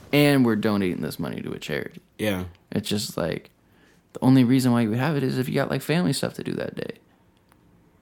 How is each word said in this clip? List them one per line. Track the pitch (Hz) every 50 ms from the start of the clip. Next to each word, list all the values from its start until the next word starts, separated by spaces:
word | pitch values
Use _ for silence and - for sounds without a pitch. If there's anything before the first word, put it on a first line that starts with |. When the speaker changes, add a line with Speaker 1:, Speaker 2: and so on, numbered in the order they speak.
| - -
Speaker 1:
And | - 147 147 143 143 135 123
we're | 117 110
donating | 104 104 110 104 101 98 90 - -
this | 76 - - -
money | 82 64 - -
to | - -
a | - -
charity." | - - 73 69 - - - - - _ _ -
Speaker 2:
Yeah. | 107 107 98 90 90 87 - _ _ _
Speaker 1:
It's | - 110 - -
just | 104 104 131 - -
like, | - 85 82 - - - - _ _ _ _ _ _ _ _ _ _ _ _ -
the | - -
only | 131 135 131 123
reason | 117 131 131 123 123
why | 120 120
you | 117 107
would | 110 123
have | 127 165 156
it | 143
is | 135 127 - 131
if | 127 151
you | 147
got, | 139 135 -
like, | - 135
family | - - 151 175 180 156
stuff | 139 - - - -
to | -
do | - -
that | 50 - - - -
day. | - - - - - _ _ _ _ _ _ _ _ _ _ _ _ _ _ _ _ _ _ _ _